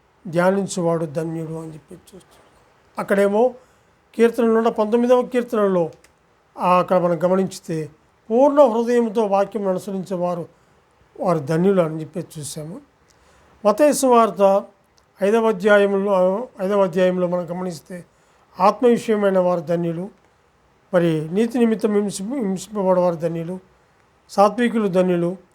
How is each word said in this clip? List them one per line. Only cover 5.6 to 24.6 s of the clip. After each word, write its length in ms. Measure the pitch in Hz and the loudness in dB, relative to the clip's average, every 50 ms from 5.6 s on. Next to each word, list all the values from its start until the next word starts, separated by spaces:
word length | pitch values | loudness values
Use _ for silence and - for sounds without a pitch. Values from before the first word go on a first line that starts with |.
| 202 196 185 175 165 147 - _ _ _ _ _ _ _ _ _ _ _ - | 0 2 2 0 -2 -4 -6 _ _ _ _ _ _ _ _ _ _ _ -10
ఆ, 220 | - 202 180 180 180 | -4 0 2 2 2
అక్కడ 180 | 175 - 190 | 2 2 2
మనం 260 | 180 170 175 175 156 180 | 2 2 0 -2 0 0
గమనించితే, 640 | 180 190 190 190 185 - - - - 165 156 151 - - _ _ _ _ _ _ - | 0 0 0 -2 -4 -6 -12 -10 -8 -8 -8 -8 -10 -14 _ _ _ _ _ _ -2
పూర్ణ 300 | 220 247 277 294 285 294 | 2 2 4 4 6 6
హృదయంతో 640 | 285 233 214 233 233 233 240 240 233 220 196 233 220 | 4 4 4 0 -2 0 0 0 0 0 -2 -2 -2
వాక్యం 420 | 196 196 196 202 196 - 214 202 | 0 0 0 0 -2 -4 -6 -4
అనుసరించేవారు 800 | 190 185 180 - 214 190 190 170 - 190 175 175 175 175 175 151 - _ _ _ _ _ _ _ _ _ _ _ _ _ - | -4 -4 -4 -6 -8 -8 -8 -8 -6 -6 -4 -4 -4 -4 -6 -10 -14 _ _ _ _ _ _ _ _ _ _ _ _ _ -4
వారు 200 | 262 185 170 160 | -2 -2 0 -2
ధన్యులు 420 | 135 147 160 165 180 202 196 185 | -2 -2 0 2 2 2 2 2
అని 200 | 170 156 160 160 | 0 0 -2 -8
చెప్పి 240 | 156 - - 180 151 - - 156 | -12 -12 -12 -12 -12 -12 -14 -14
చూసాము. 420 | 143 - - 156 151 160 196 294 285 _ _ _ _ _ _ _ _ _ _ _ _ _ _ _ - | -14 -14 -12 -14 -14 -14 -16 -18 -20 _ _ _ _ _ _ _ _ _ _ _ _ _ _ _ 0
మత్తయి 280 | 208 208 311 294 294 240 | 0 2 4 4 2 2
సువార్త 720 | - 269 254 240 226 226 208 170 185 196 196 196 202 233 - _ _ _ _ _ _ _ _ _ - 190 | 2 2 4 4 4 4 2 2 2 4 4 4 2 0 -4 _ _ _ _ _ _ _ _ _ -4 -2
ఐదవ 240 | 202 226 233 220 | 0 2 2 2
అధ్యాయంలో, 1000 | 220 220 175 190 214 208 202 202 196 196 196 196 208 196 185 185 185 190 220 254 - _ 254 | 0 -2 0 2 4 4 4 4 2 0 0 0 0 0 2 2 0 0 -2 -6 -10 _ -8
ఐదవ 220 | 185 190 208 202 196 | -4 -2 0 0 0
అధ్యాయంలో 440 | 180 160 185 185 185 180 180 180 | 0 0 0 0 0 0 0 -2
మనం 220 | 175 180 180 175 156 | -2 -4 -4 -6 -6
గమనిస్తే, 560 | 175 185 185 185 165 143 - - 180 175 165 _ _ _ _ _ _ _ _ _ _ - | -8 -8 -8 -10 -10 -12 -16 -18 -18 -18 -18 _ _ _ _ _ _ _ _ _ _ 2
ఆత్మ 280 | 180 202 196 - 254 | 2 2 2 4 2
విషయమైన 520 | 240 233 233 - 226 214 208 202 196 190 185 | 2 2 2 0 -2 0 2 2 2 2 2
వారు 200 | 180 180 180 170 | 2 2 0 -2
ధన్యులు, 500 | 151 165 170 170 170 170 165 165 185 214 - _ _ _ _ _ _ _ _ _ _ _ _ _ _ - 190 | -2 -4 -2 -2 -2 -4 -4 -6 -10 -12 -16 _ _ _ _ _ _ _ _ _ _ _ _ _ _ -2 0
మరి 360 | 175 170 165 160 156 156 156 | 0 2 2 0 -2 -4 -4
నీతి 280 | 175 208 233 233 - 247 | -2 -2 -2 0 0 0
నిమిత్తం 340 | 233 226 220 - - 208 208 | 2 2 0 0 -2 0 0
హింసింప-, 420 | 202 208 196 - - 190 220 285 | 0 -2 -2 -6 -8 -10 -8 -6
హింసింపబడేవారు 800 | 285 214 190 190 175 - - 214 208 185 185 185 180 175 180 170 | -6 -4 -4 -6 -6 -8 -10 -8 -4 0 0 2 2 2 0 -2
ధన్యులు, 440 | 156 170 165 170 165 165 170 185 185 - _ _ _ _ _ _ _ _ _ _ _ _ - | -2 -6 -6 -6 -6 -8 -10 -12 -14 -16 _ _ _ _ _ _ _ _ _ _ _ _ -4
సాత్వికులు 580 | - 196 202 208 196 240 | 2 4 4 4 4 0